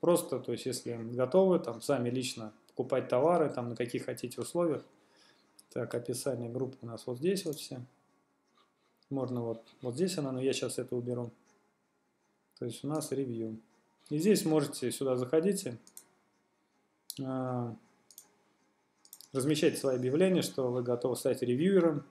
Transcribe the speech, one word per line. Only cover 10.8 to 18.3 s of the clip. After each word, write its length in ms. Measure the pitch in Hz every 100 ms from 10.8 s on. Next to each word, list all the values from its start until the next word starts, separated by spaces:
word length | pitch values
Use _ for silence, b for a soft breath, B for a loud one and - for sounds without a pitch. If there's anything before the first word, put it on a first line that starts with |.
| 123
уберу. 360 | 123 120 123 117 - _ _ _ _ _ _ _ _ _ _ _ _
То 80 | 123
есть 180 | 110
у 40 | 139
нас 220 | 156 151
ревью. 460 | 135 135 117 113 110 _ _ _ _ _
И 80 | 151
здесь 260 | 180 202
можете, 480 | 160 156 143 - 123
сюда 240 | - 135 127
заходите, 640 | 127 160 180 196 139 117 - - _ _ _ _ _ _ _ _ _ _ _ -
а, 500 | 135 131 127 123 120 110 _ _ _ - -